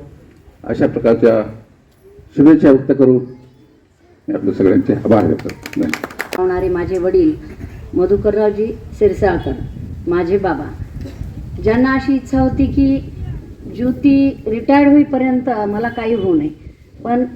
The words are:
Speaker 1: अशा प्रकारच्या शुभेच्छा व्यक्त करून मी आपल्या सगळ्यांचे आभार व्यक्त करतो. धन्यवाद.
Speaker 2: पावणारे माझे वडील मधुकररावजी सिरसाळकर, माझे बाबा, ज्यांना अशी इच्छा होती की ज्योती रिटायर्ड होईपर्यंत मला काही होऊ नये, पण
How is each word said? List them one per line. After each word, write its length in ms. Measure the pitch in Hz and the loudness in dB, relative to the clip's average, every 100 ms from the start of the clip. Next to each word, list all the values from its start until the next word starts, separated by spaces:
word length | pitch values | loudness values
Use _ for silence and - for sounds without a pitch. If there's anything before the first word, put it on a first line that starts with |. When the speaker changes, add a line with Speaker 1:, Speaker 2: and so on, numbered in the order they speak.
| - - - - - - | -16 -20 -20 -20 -20 -14
Speaker 1:
अशा 240 | - 117 123 | -6 -2 -2
प्रकारच्या 640 | 120 117 - 117 113 104 113 - _ _ _ - - - - | 0 2 4 4 2 -2 -10 -20 _ _ _ -20 -20 -6 4
शुभेच्छा 340 | 143 151 156 | 6 8 6
व्यक्त 200 | 135 135 135 | 4 4 2
करून 180 | 131 127 - - - _ _ _ _ _ _ _ - | 4 4 0 -12 -20 _ _ _ _ _ _ _ -8
मी 60 | |
आपल्या 200 | - - | -4 -2
सगळ्यांचे 400 | - 95 92 - | 2 4 4 2
आभार 320 | - - 107 85 | 0 2 2 2
व्यक्त 180 | 76 | -2
करतो. 380 | - - - - | -6 -14 -10 -4
धन्यवाद. 560 | - - - - - - | -4 -6 -10 -12 -8 -2
Speaker 2:
पावणारे 320 | 185 180 190 | -2 0 -2
माझे 280 | 175 175 185 | -2 -4 -2
वडील 360 | 180 185 156 151 - - - - - | 0 2 2 0 -8 -16 -16 -16 -8
मधुकररावजी 760 | - 190 202 214 202 214 202 220 - - - | -2 0 2 0 0 0 0 -4 -6 -12 0
सिरसाळकर, 520 | 208 185 196 170 - - - - - - - | 0 2 0 0 -4 -8 -10 -12 -12 -10 -4
माझे 300 | 175 170 196 | -2 0 -2
बाबा, 360 | 190 143 - - - - - - - - - - | -2 -4 -8 -12 -12 -12 -12 -12 -12 -12 -12 -4
ज्यांना 300 | 208 233 262 | 0 2 2
अशी 220 | 269 254 269 | 0 -2 -4
इच्छा 260 | - 262 | -2 0
होती 240 | 262 - 269 | 0 0 0
की 320 | - 269 269 - - - - - - - 190 | 2 2 0 -4 -12 -10 -10 -14 -18 -14 -6
ज्योती 680 | 247 254 285 277 277 269 - | -4 0 2 4 2 -2 -6
रिटायर्ड 440 | 226 233 277 285 | -4 2 4 6
होईपर्यंत 580 | 294 294 262 262 254 247 | 6 4 0 0 0 -2
मला 400 | 226 208 208 233 | -2 -2 -4 -4
काही 240 | 233 226 | -4 -2
होऊ 220 | 226 190 160 | -2 2 0
नये, 140 | 147 - - - _ - | 0 -6 -18 -20 _ -12
पण 220 | - 240 247 | -4 -2 -2